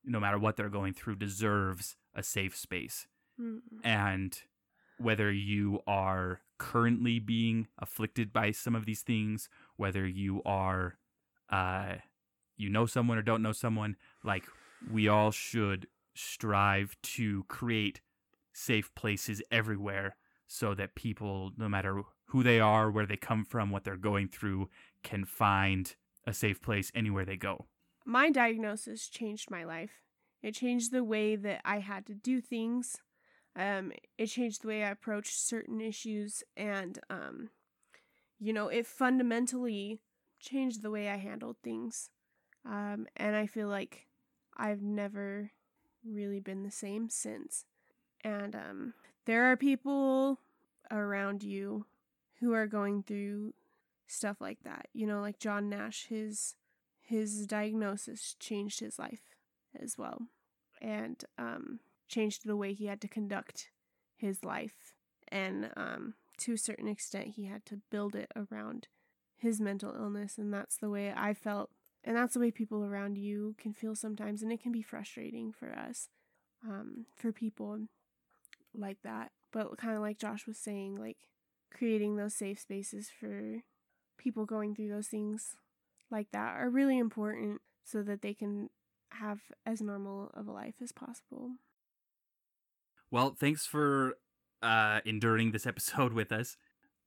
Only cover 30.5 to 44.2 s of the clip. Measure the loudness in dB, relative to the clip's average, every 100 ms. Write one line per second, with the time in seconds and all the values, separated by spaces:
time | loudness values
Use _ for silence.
30.5 | 0 2 2 2 0 2 2 2 2 -2
31.5 | -2 0 -2 -2 -8 -8 -6 0 0 0
32.5 | -2 0 0 -2 -8 _ _ _ _ _
33.5 | -4 -2 0 -4 -8 _ -4 -4 0 -2
34.5 | -2 -4 -2 -2 -4 -4 -4 -2 -2 0
35.5 | -2 -4 -4 -4 -4 -4 -4 -4 -8 -10
36.5 | -6 -4 -2 -4 -10 -10 -8 -8 -8 -12
37.5 | _ _ _ _ -20 _ _ _ _ -2
38.5 | 0 0 0 -2 2 6 6 4 4 2
39.5 | 0 -2 -2 -4 -8 _ _ _ _ -4
40.5 | 0 0 0 -4 -2 -2 -4 -6 -6 -8
41.5 | -8 -6 -4 -4 -8 -10 _ _ _ _
42.5 | _ -8 -6 -4 -4 -6 -2 0 0 0
43.5 | -2 -2 -2 -6 -12 _ _